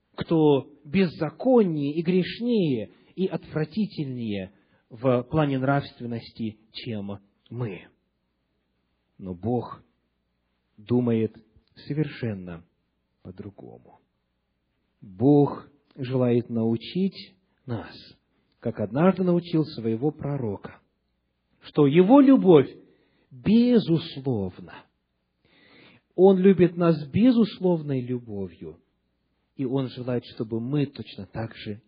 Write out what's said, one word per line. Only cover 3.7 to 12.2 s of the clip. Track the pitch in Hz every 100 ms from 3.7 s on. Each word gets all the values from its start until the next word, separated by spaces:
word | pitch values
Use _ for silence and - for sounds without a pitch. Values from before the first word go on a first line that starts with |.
| 214 208 - 135 123 113 101 95 _ _ _ _
в | 117 131 123
плане | 120 156 143 135
нравственности, | 131 139 135 - 120 117 - - 110 107 _
чем | - - 107 101 101 _ _ _
мы. | 117 117 85 - _ _ _ _ _ _ _ _ _ _ _ _ -
Но | 92
Бог | 87 104 120 113 - _ _ _ _ _ _ _ _ _ -
думает | 104 123 120 113 110 - _ _ _
совершенно | - - 143 147 -